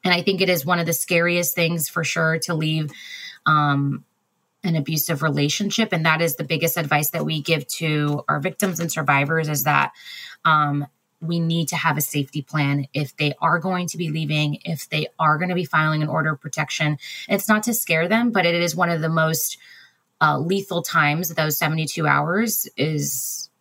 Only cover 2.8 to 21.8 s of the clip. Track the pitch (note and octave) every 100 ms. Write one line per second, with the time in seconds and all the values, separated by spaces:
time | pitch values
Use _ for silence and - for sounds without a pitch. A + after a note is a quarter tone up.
2.8 | D3+ - - - - - - D#3 D3 C#3+
3.8 | C#3+ C#3 - _ _ _ _ _ G3 D#3+
4.8 | C#3 D#3 - D3+ D#3 C#3+ D3 - G3+ -
5.8 | A3 E3+ D#3+ D#3+ E3 D#3+ C#3+ D#3+ E3 F3
6.8 | D3+ D3+ D3+ E3 D3+ D#3+ C#3+ D#3+ C#3 -
7.8 | D#3+ D3+ D3 C#3+ - D3+ C#3 - G3 D#3+
8.8 | E3+ - D3 C#3 C#3+ D#3+ D#3 D3 D3 D3
9.8 | C#3+ - - - - - E3 D#3+ D3 C#3+
10.8 | C#3+ _ _ _ E3 E3+ E3 E3 D#3 E3
11.8 | E3 C#3+ C#3+ D3 C3+ D3+ C#3 D3+ C#3+ C#3+
12.8 | C3+ - C#3+ - D3 - C#3 E3+ F3 F3+
13.8 | F3+ E3 E3+ D#3 D3+ D3+ D3+ C#3+ - D#3+
14.8 | - D#3 D3+ _ D#3+ D3+ F3+ F3+ F3 D#3+
15.8 | D#3 D#3 D3+ D#3 C#3+ D3+ D3 - D3+ -
16.8 | D3+ D3 - - - G3+ - G#3+ G#3+ A3+
17.8 | - D#3+ E3+ A3 A#3+ G#3+ E3+ E3+ E3+ D#3+
18.8 | E3+ E3 D#3+ D#3+ D#3+ D#3+ - - - -
19.8 | - _ _ _ D#3 D3 E3 G3 F#3+ E3+
20.8 | E3+ E3 D3 D3 E3+ E3 D#3 D3 D#3+ D#3